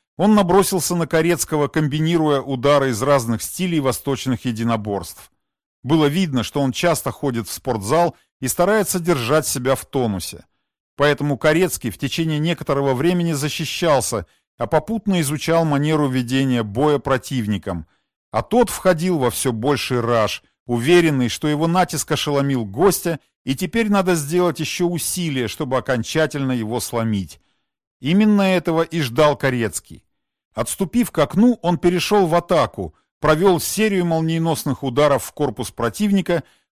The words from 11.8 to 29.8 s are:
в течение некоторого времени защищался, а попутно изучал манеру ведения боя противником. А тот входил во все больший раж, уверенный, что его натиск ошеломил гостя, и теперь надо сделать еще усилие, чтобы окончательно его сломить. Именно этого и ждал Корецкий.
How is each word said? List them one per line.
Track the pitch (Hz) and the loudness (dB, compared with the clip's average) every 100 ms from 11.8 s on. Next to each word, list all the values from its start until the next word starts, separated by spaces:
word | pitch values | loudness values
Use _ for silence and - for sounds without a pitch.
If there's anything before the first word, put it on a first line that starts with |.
| 113 | -6
в | - | -6
течение | 135 - 160 151 | -6 -2 -2 -2
некоторого | 165 160 - 139 139 | -2 -4 -2 0 0
времени | 127 165 180 170 | 0 0 0 0
защищался, | 143 147 - 156 - 170 135 - 107 - _ _ - | -2 -4 -6 -8 -2 2 2 0 -6 -8 _ _ -8
а | 117 | -2
попутно | 156 - 226 202 180 | -2 -2 -4 0 0
изучал | 139 151 - 165 | 0 -4 0 2
манеру | 160 143 151 151 143 | 2 0 2 0 0
ведения | 127 120 135 135 123 | 0 0 0 2 0
боя | 107 107 151 139 | -2 0 2 2
противником. | 135 127 - 131 107 98 98 85 - _ _ _ _ | 0 -2 -2 -4 -2 -4 -4 -8 -10 _ _ _ _
А | 110 | -4
тот | - 240 214 | 0 2 2
входил | - 190 165 185 160 | 0 0 2 0 0
во | 123 | 0
все | - 135 | 0 -4
больший | 113 135 131 - 123 | -2 0 0 0 -2
раж, | 117 117 104 - _ _ - | 2 2 0 -4 _ _ -4
уверенный, | 120 131 175 165 135 120 | -2 4 4 4 2 -2
что | - 151 | -2 -2
его | 147 165 | 0 0
натиск | 180 175 151 - | 2 0 -2 -4
ошеломил | 151 147 143 139 127 104 | -4 -2 0 0 -2 -4
гостя, | 110 190 - 170 151 _ _ - | 2 2 2 -2 -6 _ _ -8
и | 135 | -6
теперь | 185 233 214 | -4 -2 0
надо | 202 185 170 | 2 2 0
сделать | 143 175 175 160 | 0 0 0 -2
еще | 151 - 175 | -6 -2 -2
усилие, | 170 - 180 165 131 113 | -2 -6 -4 -4 -2 -4
чтобы | - 135 131 | -6 -4 -2
окончательно | - 123 - 160 151 147 135 | -2 -4 -2 -2 -2 -2 -2
его | 123 107 120 | -2 -2 -4
сломить. | - 120 113 101 85 - _ _ _ _ _ _ | -4 -4 -2 -2 -6 -12 _ _ _ _ _ _
Именно | 131 190 214 208 | 0 2 4 4
этого | 190 180 175 160 | 2 0 0 0
и | 165 165 | 0 -2
ждал | 127 120 151 139 | -2 2 2 2
Корецкий. | 135 123 107 - | 0 0 -2 -4